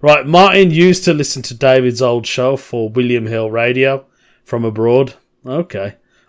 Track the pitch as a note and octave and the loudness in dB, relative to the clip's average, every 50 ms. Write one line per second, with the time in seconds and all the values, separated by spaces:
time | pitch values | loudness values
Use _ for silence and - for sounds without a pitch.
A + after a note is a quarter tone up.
0 | - D3 D3 C#3+ C3 C#3+ E3 F3 G3 G3 F#3 G3 F#3+ F3 D#3 E3 F3 F3+ F3+ - | 2 2 2 2 2 2 4 4 4 6 4 4 4 4 4 4 4 4 2 2
1 | - F3+ E3 D3 C#3+ - - C3 A#2+ - A#2+ A2+ C#3 C3 C3 C3 B2+ B2 A#2 A2 | 0 0 0 0 -2 -6 -8 -10 -10 -12 -6 -2 2 2 4 4 2 0 -2 -2
2 | B2+ A#2+ A#2+ A#2+ A2+ - - - B2 C3+ C#3 C3+ - - - A#2+ A2 G#2+ A2 B2+ | -2 -2 -2 -2 -4 -6 -6 -4 -2 -2 -4 -4 -8 -8 -8 -6 -6 -4 -2 -2
3 | B2 A#2+ B2 A#2 A2 G#2+ A2+ A2+ A2 A2 A2 A2+ A#2 B2 B2 C3 C3 C3+ C3+ C3+ | -2 0 -2 -4 -4 -4 -6 -6 -6 -4 -4 -2 -2 -2 0 0 0 0 0 -4
4 | - _ _ _ _ _ _ _ _ - B2+ A#2+ A#2 A2+ G#2+ A2 A2 A#2 B2 C3 | -8 _ _ _ _ _ _ _ _ -8 -6 -4 -4 -4 -4 -2 0 2 2 2
5 | C#3 B2 - _ _ _ _ _ - B2+ C3 D#3+ F3 - - G2 G2 G#2 - _ | 2 0 -6 _ _ _ _ _ -14 -8 -8 -8 -8 -8 -8 -10 -10 -10 -12 _
6 | _ _ _ _ _ | _ _ _ _ _